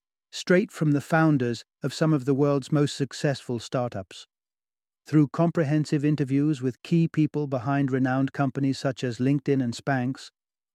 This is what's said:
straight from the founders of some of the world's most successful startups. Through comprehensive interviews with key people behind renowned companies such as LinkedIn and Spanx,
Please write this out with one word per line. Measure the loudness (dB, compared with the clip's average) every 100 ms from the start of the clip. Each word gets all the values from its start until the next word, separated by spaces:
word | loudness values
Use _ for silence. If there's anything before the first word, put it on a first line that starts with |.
| _ _ _
straight | -8 2 2 2
from | -2 0
the | 0
founders | 2 4 4 4 2 -4 -10 _
of | -8
some | 0 2
of | 2
the | 0
world's | 2 2 0 0
most | 0 0
successful | -2 -6 -4 -2 -2 -4 -8
startups. | -4 -4 -4 -6 -12 -16 -20 _ _ _ _ _ _ _
Through | -2 2 2
comprehensive | 2 0 0 0 0 0 0
interviews | 0 0 0 0 0 0
with | -4 -6
key | 0 2 2
people | 2 0 0 -4
behind | -4 -2 0 0
renowned | 0 0 0 0
companies | 0 -2 0 -2 -2
such | -4 -2
as | -4 -2
LinkedIn | 0 0 2 0
and | 0
Spanx, | -4 -4 -2 -2 -6 -12 _ _ _ _